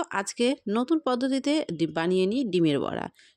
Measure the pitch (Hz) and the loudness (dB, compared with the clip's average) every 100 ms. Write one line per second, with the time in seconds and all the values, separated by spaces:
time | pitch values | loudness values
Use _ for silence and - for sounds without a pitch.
0 | - 196 202 - 240 277 - 214 254 320 | 0 -4 -6 -2 0 0 -2 -2 0 0
1 | 262 247 262 269 277 302 - 160 160 160 | 0 0 0 0 0 0 -2 -2 -2 0
2 | 170 185 185 240 240 175 160 139 - - | 0 2 2 0 0 2 4 2 0 -4
3 | - _ - | -8 _ -20